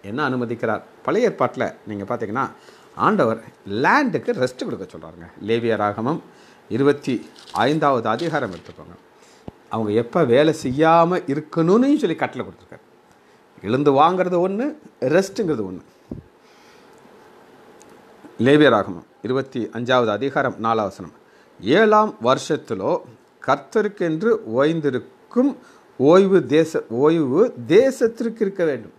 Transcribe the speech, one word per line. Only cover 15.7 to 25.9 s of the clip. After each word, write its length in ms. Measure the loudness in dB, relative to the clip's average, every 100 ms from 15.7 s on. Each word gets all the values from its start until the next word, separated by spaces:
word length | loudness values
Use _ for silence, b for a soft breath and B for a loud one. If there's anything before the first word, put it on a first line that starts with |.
ஒண்ணு. 80 | -10 -18 _ _ -16 -16 _ b b b b b b -20 -20 -20 -20 -20 -20 -20 -20 -20 -20 -20 -20 -20 -2
லேவியராகமம் 640 | 2 6 6 4 0 -10 -16 _
இருபத்தி 420 | -6 -6 -4 -8
அஞ்சாவது 440 | -8 -8 0 0 0
அதிகாரம் 500 | -2 -2 -2 -4 -4
நாலாவது 300 | -2 -2 -2
வசனம், 240 | -8 -20 -20 b b b _
"ஏழாம் 540 | 0 2 4 4 2 -2
வருஷத்திலோ 800 | 0 0 -2 -6 -6 -6 -4 -4 -8 -20 _ _ -2
கர்த்தருக்கென்று 880 | -2 -2 -2 -2 -4 -4 -2 -2 -2 -2 0
ஓய்ந்திருக்கும் 1000 | 0 0 -2 -4 -8 _ _ -2 -2 -2 B B B